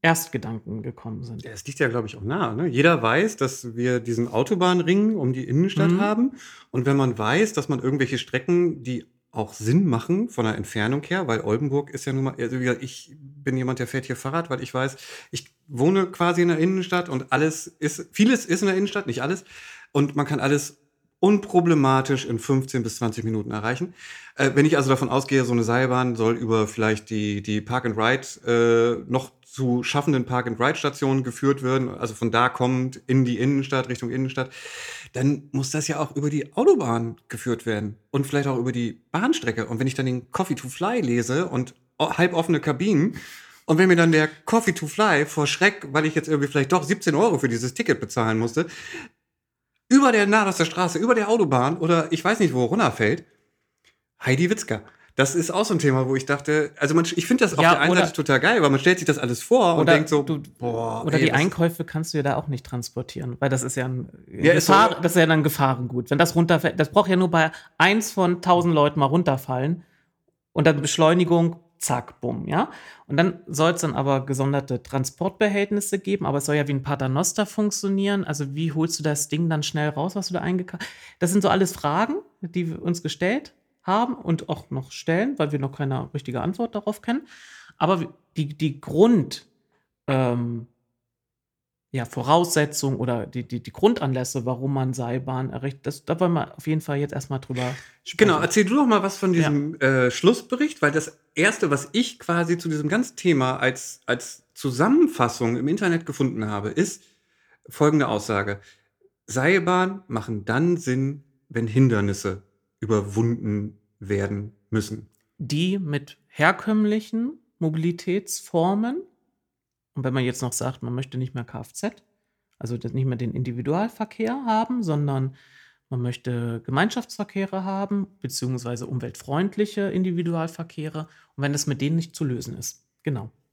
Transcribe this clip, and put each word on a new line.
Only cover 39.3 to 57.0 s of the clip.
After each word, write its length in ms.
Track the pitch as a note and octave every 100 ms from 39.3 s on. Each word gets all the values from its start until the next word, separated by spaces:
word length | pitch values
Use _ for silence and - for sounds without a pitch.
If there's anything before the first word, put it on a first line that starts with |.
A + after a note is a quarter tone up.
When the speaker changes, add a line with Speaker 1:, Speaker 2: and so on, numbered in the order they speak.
| E4 - A2+ A2+
Speaker 2:
Und 140 | A2+
wenn 80 | C3
ich 60 |
dann 140 | C3 C3
den 220 | B2 -
Coffee 260 | - F#3 D3+
to 120 | C3
Fly 320 | - F#3 B3
lese 480 | D#3 A#2+ A#2 C3+ F3+
und 260 | B2+ B2 - _ _
o-, 200 | D3+ -
halboffene 420 | F3+ F3 E3 D#3+
Kabinen 560 | D#3 C3+ F#3+ F3 - - - - - - -
und 120 | D#3
wenn 100 | F#3
mir 80 | E3+
dann 160 | E3
der 160 | D#3+ D#3
Coffee 460 | - - A3+ A3+
to 140 | E3+ D3+
Fly 380 | - G#3+ D3+ D3
vor 220 | - D3
Schreck, 400 | - G3 G3+ C#3+
weil 120 | D3 D#3
ich 100 | D#3
jetzt 120 | D#3
irgendwie 220 | D3+ C#3
vielleicht 240 | C#3+ C3+
doch 100 | F3+
siebzehn 320 | C#3+ - - D3
Euro 240 | G#3+ D#3+
für 80 | C3
dieses 260 | A#2 B2
Ticket 280 | - - C#3
bezahlen 360 | G#2+ - A2+ A2
musste, 300 | A#2 A#2 E3+ - - - - _ _ _ _ _ _ _ _
über 240 | C4 C#4
der 160 | A3+ G3+
Nahe 240 | G#3+ G3
Straße, 480 | F#3 D#3+ - F3+ E3+
über 160 | A3+ B3
der 140 | G#3
Autobahn 480 | A3+ F3 C3 B2+ E3+
oder 340 | E3 E3+ D#3
ich 100 | E3
weiß 180 | F#3 A3
nicht 140 | F#3
wo 120 | B2+ B2
runterfällt, 580 | G3 F3 - G#2+ E3 - _ _ _ _ _ _ _ _ _
Heidi 280 | - C3 F3
Witzka. 320 | G#3+ - A2 - _ _ -
Das 160 | C3+
ist 160 | F3 E3
auch 140 | F#3
so 100 | A3
ein 60 | F3+
Thema, 300 | D3 C3 C3
wo 80 | C3+
ich 80 | C3+
dachte, 480 | C#3+ C#3+ D3+ D3+ -
also 160 | C#3+
man, 120 | D#3+